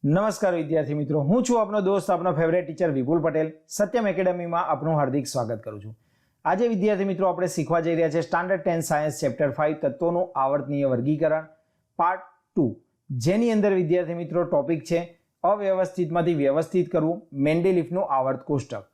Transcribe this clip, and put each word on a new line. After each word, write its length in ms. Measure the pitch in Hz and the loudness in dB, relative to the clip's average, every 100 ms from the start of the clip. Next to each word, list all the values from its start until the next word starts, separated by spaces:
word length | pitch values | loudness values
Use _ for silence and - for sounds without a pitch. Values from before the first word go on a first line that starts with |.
નમસ્કાર 500 | 139 165 214 202 202 | 2 2 2 0 0
વિદ્યાર્થી 400 | 175 151 156 139 | 0 0 0 0
મિત્રો, 260 | 147 143 156 | -4 0 0
હું 220 | 143 226 | 2 2
છું 180 | 254 240 | 2 2
આપનો 200 | 208 214 | 2 0
દોસ્ત, 300 | 190 196 - | 0 0 0
આપનો 220 | 180 175 | 0 0
ફેવરેટ 340 | 151 165 175 175 | 0 2 0 -2
ટીચર 240 | 160 175 | -2 0
વિપુલ 320 | 135 123 165 | 0 0 2
પટેલ. 300 | 165 156 160 156 _ | 2 0 -2 -6 _
સત્યમ 380 | - 208 240 214 | -4 -2 0 0
એકેડમીમાં 600 | 175 185 175 170 170 175 | 0 0 0 -2 -4 -2
આપનું 280 | 139 151 | -2 0
હાર્દિક 320 | 156 139 135 123 | 0 0 0 -2
સ્વાગત 360 | 131 113 113 | -4 -4 -6
કરું 180 | 113 107 | -10 -14
છું. 140 | 104 110 _ _ _ _ | -16 -18 _ _ _ _
આજે 240 | 156 190 240 | -2 0 2
વિદ્યાર્થી 360 | 220 208 202 | 2 2 2
મિત્રો 240 | 196 180 190 | 0 0 0
આપણે 180 | 170 180 | 0 -2
શીખવા 340 | 175 139 165 | -2 0 0
જઈ 140 | 160 | 2
રહ્યા 140 | 165 165 | 2 2
છે 100 | 156 | 0
સ્ટાન્ડર્ડ 400 | 165 170 180 190 | 0 -2 0 -2
ટેન 200 | 190 165 | 0 -2
સાયન્સ 400 | 156 151 151 - | 0 0 0 -2
ચેપ્ટર 300 | 143 117 147 | -4 0 -2
ફાઈવ 260 | 127 151 156 | 2 -2 0
તત્વોનું 500 | 139 127 170 170 180 - | -4 -2 -2 0 -2 0
આવર્તનીય 480 | 135 143 131 143 | 0 0 -2 -2
વર્ગીકરણ 600 | 139 123 123 151 156 156 156 _ _ _ _ - | 0 0 0 0 2 0 -4 _ _ _ _ -2
પાર્ટ 240 | 170 190 - _ _ - | 0 0 -8 _ _ 0
ટુ, 240 | 135 101 _ _ _ | 0 -2 _ _ _
જેની 400 | 131 120 202 233 | -4 0 2 2
અંદર 220 | 214 208 | 2 2
વિદ્યાર્થી 420 | 190 170 180 165 | 2 2 0 0
મિત્રો 300 | 170 170 170 | -6 -4 -2
ટોપિક 400 | 170 165 143 165 | 0 0 0 -2
છે 340 | - 170 170 - _ _ | 0 -2 -2 -14 _ _
અવ્યવસ્થિતમાંથી 920 | 170 208 196 185 180 185 170 170 170 | 0 2 2 0 0 -2 -2 0 2
વ્યવસ્થિત 560 | 165 139 143 160 185 175 | 2 2 2 0 0 0
કરવું, 320 | 175 156 190 - | 0 0 -2 -8
મેન્ડેલિફનું 720 | 139 143 160 180 185 160 175 | -2 2 2 2 2 0 -2
આવર્ત 380 | - 135 131 131 | 0 0 0 -2
કોષ્ટક. 420 | - 147 127 110 98 | -2 -4 -2 -10 -12